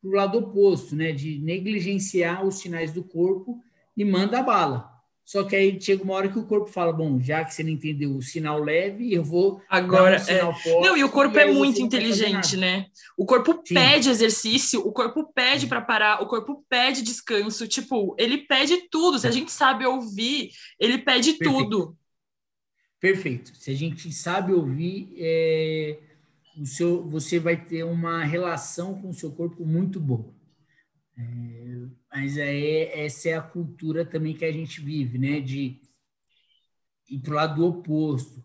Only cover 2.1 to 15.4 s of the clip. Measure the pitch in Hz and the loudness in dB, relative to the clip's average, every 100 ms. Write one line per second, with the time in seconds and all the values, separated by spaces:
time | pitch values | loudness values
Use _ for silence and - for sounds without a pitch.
2.1 | 185 170 185 196 190 175 170 160 160 180 | 0 0 0 -2 -4 -8 -6 -6 -6 -8
3.1 | 165 180 190 190 240 _ _ _ - 208 | -2 0 0 -4 -12 _ _ _ -4 0
4.1 | 185 202 240 262 208 156 123 - _ _ | 2 2 0 2 2 2 -2 -8 _ _
5.1 | _ - 196 196 196 196 190 - 196 190 | _ -6 -4 0 2 2 2 0 0 0
6.1 | 190 190 220 - 208 208 - 170 160 160 | -2 -2 -2 0 0 0 -2 -2 0 0
7.1 | 127 127 156 156 - 160 156 151 147 143 | 0 0 -2 -4 -6 -4 -4 -4 -4 -4
8.1 | 135 127 165 156 151 147 160 196 202 240 | -4 -6 -6 -4 -2 0 0 0 -4 -2
9.1 | 190 147 175 196 190 - 190 180 185 185 | 0 0 2 2 0 -2 0 4 8 8
10.1 | 190 - 185 170 170 165 165 370 339 277 | 6 4 2 2 -2 2 6 6 6 4
11.1 | 277 277 294 294 277 277 247 247 254 226 | 4 4 6 6 6 4 2 2 0 2
12.1 | 202 208 196 185 190 185 185 190 - - | 2 2 2 0 0 0 0 -4 -16 -18
13.1 | - 196 247 240 330 - 175 254 294 247 | -6 4 4 4 0 2 4 6 6 6
14.1 | 233 226 220 220 240 - 233 220 214 233 | 4 4 2 0 0 0 0 -2 0 -2
15.1 | 302 302 - | -2 -4 0